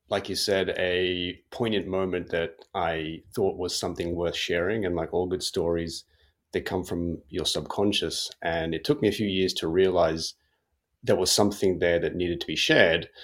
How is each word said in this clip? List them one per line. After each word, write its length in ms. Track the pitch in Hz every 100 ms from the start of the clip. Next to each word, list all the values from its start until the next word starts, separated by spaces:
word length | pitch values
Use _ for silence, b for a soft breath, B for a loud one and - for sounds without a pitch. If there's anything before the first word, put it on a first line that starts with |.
| _
like 200 | 101 98
you 60 |
said, 360 | 90 - 98 92
a 720 | - 92 90 92 90 90 - _
poignant 340 | - 117 104 90
moment 440 | 92 95 90 82
that 260 | 85 82 - -
I 480 | 98 85 80 78 82 - -
thought 200 | 95 85
was 220 | 90 -
something 380 | 90 85 85 85
worth 200 | 85 -
sharing. 480 | - 85 90 110
And 120 | 95 87
like 180 | 80
all 140 | 87 90
good 160 | 90
stories, 600 | - 98 85 85 85 80 - _ _ _ _
they 80 | 90
come 220 | - 95
from 400 | 87 87 85 80 -
your 180 | 87 -
subconscious. 840 | - 76 - 101 101 82 - - -
And 320 | 87 82 82
it 80 | 82
took 180 | - 92
me 80 | 107
a 40 |
few 160 | 98 104
years 260 | 95 92
to 140 | - 82
realize 640 | 82 95 90 82 82 - - _ _ _ _ _ _
there 140 | 110 95
was 140 | 92
something 480 | - 104 104 98 85
there 220 | 87 85
that 160 | 85 87
needed 240 | 87 85
to 60 | -
be 100 | 76
shared 520 | - 156 92 82 - B